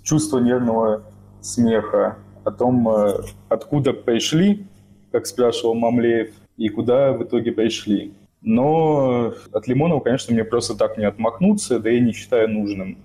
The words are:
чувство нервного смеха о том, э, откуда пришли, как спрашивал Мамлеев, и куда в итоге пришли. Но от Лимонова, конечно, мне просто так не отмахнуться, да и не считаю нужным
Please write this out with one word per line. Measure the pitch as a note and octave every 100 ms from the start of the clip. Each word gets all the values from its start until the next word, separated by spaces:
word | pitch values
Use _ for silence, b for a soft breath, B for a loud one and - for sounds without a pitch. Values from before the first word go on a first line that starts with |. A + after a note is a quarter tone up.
чувство | - D3+ D3+ B2+
нервного | A#2+ B2 A#2 A2+ A2 G#2+ - - - -
смеха | - - A#2 A2 - G#2 G2+ G#2+ - -
о | -
том, | - B2 B2+ A2+
э, | G#2+ G#2 F#2+ - - -
откуда | - - D3 C3+
пришли, | - - A#2 - D#3+ G3 G3+ - - _ _ _
как | A#2+ -
спрашивал | - A#2+ A#2 A#2 A#2
Мамлеев, | A#2 A#2+ A#2 A#2 A2 - _ -
и | A2
куда | A#2+ A#2+ B2 C#3
в | A#2
итоге | A#2 A#2+ A#2
пришли. | G#2+ A2 - - G2 - - _ _
Но | A2 A2+ C#3+ D#3+ D#3+ D3 C3 A#2+ A#2 - -
от | - -
Лимонова, | B2+ E3 D3
конечно, | A#2 C3 -
мне | A#2 G#2+
просто | A#2 A#2 G#2
так | G#2+ -
не |
отмахнуться, | G#2 G2+ A2+ - F#3 G#3 - A#2
да | A2
и | A#2+
не | A#2+
считаю | G2+ - A#2+ A2
нужным | G#2+ G2+ G2 F#2+ -